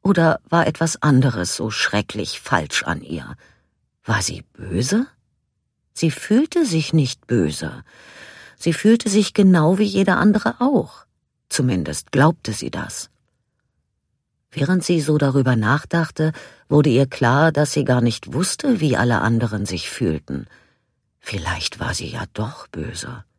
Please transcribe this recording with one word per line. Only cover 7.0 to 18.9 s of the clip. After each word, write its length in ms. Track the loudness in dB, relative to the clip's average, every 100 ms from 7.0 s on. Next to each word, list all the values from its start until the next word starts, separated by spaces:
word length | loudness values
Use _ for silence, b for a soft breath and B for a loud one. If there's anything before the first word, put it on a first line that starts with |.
| 0 -4 -2
böse. 560 | 0 0 -2 -10 -12 B B B B B B B B
Sie 140 | -4
fühlte 380 | 2 4 4 4
sich 240 | 0 2
genau 440 | 4 6 6 4 2
wie 40 |
jeder 320 | 0 2 2 4
andere 460 | 4 4 -2 -2
auch. 440 | 0 0 -2 -12 _ _ _ _ _
Zumindest 640 | -2 0 0 -4 -8 -4
glaubte 400 | 2 2 2 -8
sie 180 | -8 -8
das. 380 | -8 -10 -12 -14 _ _ _ _ _ _ _ _ _ _ _ _ _ _
Während 360 | -4 0 0 2
sie 160 | 0
so 160 | 2 2
darüber 400 | 2 2 2 0
nachdachte, 760 | 0 0 0 -2 -2 -2 -2 -2 B B _
wurde 200 | 4 4
ihr 160 | 4 2
klar, 460 | 0 2 4 4
dass 220 | 2 0
sie 100 | 0
gar 160 | 0 2
nicht 320 | 0 -2 -6
wusste, 480 | -4 -4 -2 -2 0
wie 160 | 0